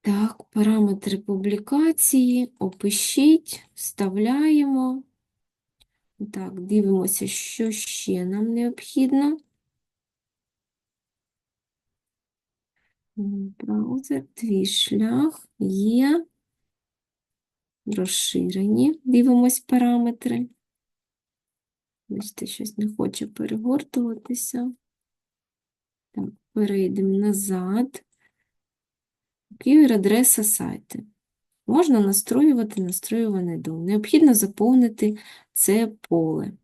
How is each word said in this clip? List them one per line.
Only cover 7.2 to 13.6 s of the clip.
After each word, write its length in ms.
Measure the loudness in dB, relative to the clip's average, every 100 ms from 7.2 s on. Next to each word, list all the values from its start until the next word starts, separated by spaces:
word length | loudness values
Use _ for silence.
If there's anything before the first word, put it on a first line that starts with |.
| -6
що 440 | -8 -10 -4 -4
ще 540 | -4 -8 -8 -4 -4 -2
нам 280 | -4 -2
необхідно. 840 | -2 -4 -6 -6 0 2 2 0 -2 _ _ _ _ _ _ _ _ _ _ _ _ _ _ _ _ _ _ _ _ _ _ _ _ _ _ _ _ _ _ _ _ _ _ _ _ _ -8
Браузер, 1080 | -6 -6 -10 -12